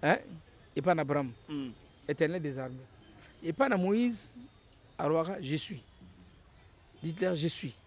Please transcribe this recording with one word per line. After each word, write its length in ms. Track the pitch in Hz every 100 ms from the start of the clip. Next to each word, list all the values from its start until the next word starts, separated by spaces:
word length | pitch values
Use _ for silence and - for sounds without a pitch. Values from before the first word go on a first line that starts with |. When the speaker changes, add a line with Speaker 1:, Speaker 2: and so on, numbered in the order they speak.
Speaker 1:
Hein ? 160 | 147 147 - 170 - - - -
Epai 200 | 147 170
na 60 |
Abraham, 300 | 143 143 135 113 -
Speaker 2:
Mm. 220 | 151 135 110 - - -
Speaker 1:
Éternel 340 | 147 160 180
des 160 | 151 131
armées. 300 | 131 131 131 - - - - -
Epai 240 | 165 165 269
na 80 | 202
Moïse, 580 | 185 208 240 226 - - - - - - - -
alobaka, 440 | 147 165 160 196
je 140 | 139 151
suis. 260 | - 160 - - - - - - - - - - - -
Dites-leur, 320 | 165 165 185 175
je 120 | 160
suis. 280 | - 147 -